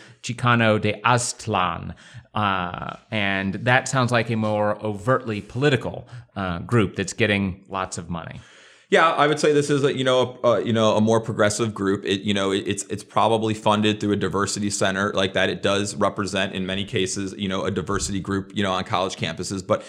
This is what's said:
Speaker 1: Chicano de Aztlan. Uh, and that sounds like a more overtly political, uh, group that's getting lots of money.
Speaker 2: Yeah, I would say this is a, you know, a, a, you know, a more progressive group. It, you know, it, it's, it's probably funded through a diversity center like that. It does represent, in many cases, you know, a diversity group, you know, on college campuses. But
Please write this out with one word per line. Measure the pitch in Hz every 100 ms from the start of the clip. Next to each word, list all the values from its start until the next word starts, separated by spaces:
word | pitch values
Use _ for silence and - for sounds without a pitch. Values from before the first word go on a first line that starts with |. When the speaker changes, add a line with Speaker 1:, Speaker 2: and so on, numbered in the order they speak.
| - -
Speaker 1:
Chicano | - 113 123 117 113 107
de | 104 104
Aztlan. | 117 123 120 - - 98 90 87 90 - - 123 -
Uh, | 110 101 95 87 - - - _
and | 110 98 98 98
that | 95 120 131 135
sounds | 135 117
like | 120 117
a | 110
more | 107 104 104 104
overtly | 107 98 101 131 113 104
political, | - 123 147 131 87 - - 123 - 101
uh, | 92 85
group | 85 117 92
that's | - 95
getting | - 107 101 98 92 -
lots | 95 92 -
of | 85
money. | 85 - - - - - _ _
Speaker 2:
Yeah, | 190 165
I | - 147
would | 151
say | 156
this | 147 143
is | 143
a, | 139 131
you |
know, | 131 127 123 -
a, | 120
a, | 101
you | 110
know, | 113 110
a | 104
more | 110 113
progressive | 113 104 104 - 117
group. | 101 98 98
It, | - 101
you | 104
know, | 101 98
it, | 98 -
it's, | 98
it's | - 101
probably | - 107 107 110 110
funded | 104 107 104 107 104
through | 104
a | 101
diversity | 92 92 101 104 101
center | - 98 95 101
like | 87 95
that. | 92 98
It | 90
does | 101 101 104 -
represent, | 98 101 95 98 95
in | 95 92
many | 95
cases, | 101 107 92 101 98 -
you | 98
know, | 95
a | 82
diversity | 98 87 98 - 98
group, | 98 98 -
you | 104
know, | 98
on | 92
college | 92 90 95 -
campuses. | 87 78 90 98 92
But | 101